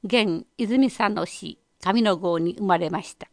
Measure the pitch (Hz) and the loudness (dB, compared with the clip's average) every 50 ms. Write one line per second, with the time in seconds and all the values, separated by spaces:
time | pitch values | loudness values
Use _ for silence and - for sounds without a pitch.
0 | - 202 208 247 214 208 170 165 - _ _ - 240 202 233 254 269 254 - - | -6 0 2 2 2 2 0 -4 -6 _ _ -6 -2 0 4 4 4 2 2 0
1 | - 202 208 - 160 175 - - - 165 - _ _ _ _ _ - 180 196 233 | -2 -2 0 -2 -4 -6 -8 -12 -14 -14 -16 _ _ _ _ _ -2 0 2 4
2 | 233 214 190 165 180 180 170 165 165 170 180 - 208 190 180 165 175 156 151 160 | 4 4 2 2 0 -2 0 0 0 -2 -2 -2 2 2 2 2 2 -2 -4 -6
3 | - - - _ - - | -8 -8 -16 _ -20 -20